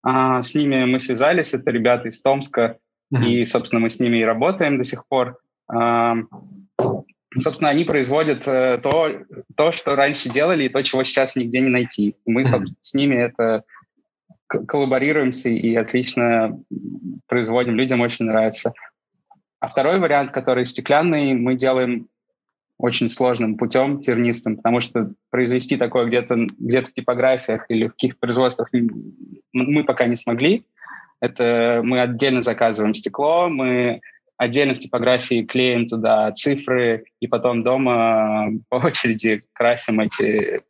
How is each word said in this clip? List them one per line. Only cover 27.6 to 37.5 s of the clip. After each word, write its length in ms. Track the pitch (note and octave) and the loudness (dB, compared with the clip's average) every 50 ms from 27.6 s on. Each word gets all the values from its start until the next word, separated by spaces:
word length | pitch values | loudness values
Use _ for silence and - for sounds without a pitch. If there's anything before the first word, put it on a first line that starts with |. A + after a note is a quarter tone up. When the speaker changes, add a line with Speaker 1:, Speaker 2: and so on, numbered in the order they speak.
| - - | -4 -2
Speaker 1:
или 180 | A#2 A2+ A2+ | 0 0 0
в 40 | A2+ | -2
каких-то 280 | - - - B2+ - _ | -2 -2 -2 -2 -2 _
производствах 500 | - A#2+ A#2 B2 C3 B2 A#2+ - A2+ - - | -4 -2 0 2 2 2 0 -2 -6 -2 0
м-, 160 | B2 A#2 A2+ - - G#2+ - - _ - - - - _ _ - | 0 0 0 -2 -6 -14 -16 -18 _ -20 -20 -20 -20 _ _ -4
мы 300 | B2+ B2+ C3+ D3 D3+ C#3+ | -4 -2 2 0 0 2
пока 220 | - - - C3 | 0 0 0 0
не 80 | A#2+ A#2+ | 0 0
смогли. 500 | A#2+ - - A#2 A#2 C3 D#3+ G3+ A#3 - _ _ _ - - - - - _ _ _ | -2 -2 -4 -2 0 2 2 2 0 -2 _ _ _ -20 -20 -20 -20 -20 _ _ _
Это 580 | - A#2+ - - A#2+ A#2 A#2+ A#2 A#2 A#2 A#2+ A#2+ A2+ | -6 -6 -2 0 0 2 2 2 2 2 2 0 0
мы 180 | A#2+ B2 - | 0 0 0
отдельно 400 | B2 B2+ B2 A#2 C#3 C#3 C3 B2 | 0 0 0 0 0 2 2 2
заказываем 520 | A2+ A#2+ A2+ - A#2+ A2+ A2 G#2+ G#2+ G#2+ A2 | 0 -2 0 2 0 0 2 2 0 0 0
стекло, 540 | - - C3+ - - C#3+ D3+ E3 E3+ F3 | -2 -4 -6 -4 -2 0 2 2 2 2
мы 540 | F3 D#3+ C3+ C3 B2+ B2+ B2 B2 A#2+ A#2 A#2 _ - _ _ _ _ _ | 0 -2 -2 -2 0 0 0 0 0 -2 -6 _ -20 _ _ _ _ _
отдельно 360 | _ B2 B2 A#2+ C#3 C#3+ C3+ C3 | _ -4 0 2 2 2 2 0
в 40 | - | -4
типографии 640 | - - - B2 A#2 B2 B2+ A#2+ B2 - B2+ A#2 A2+ | -6 -6 -4 -2 2 2 2 2 0 -2 -2 -2 -2
клеим 420 | - - B2+ B2+ B2+ B2 A#2+ A#2 | -2 -2 0 0 2 2 0 -2
туда 440 | A#2 A#2 A2+ A2 A2+ A2 G#2+ G#2+ G#2+ G#2 | -2 -4 -2 0 2 2 2 2 0 -2
цифры, 720 | - - C#3+ C#3 C#3 - - B2+ B2+ B2 A#2 A2+ A2 - _ _ _ | -2 -2 -2 -2 -2 -2 -2 0 2 2 2 0 -2 -4 _ _ _
и 60 | - | -4
потом 360 | A#2+ - A#2 - B2+ | -4 -2 0 0 0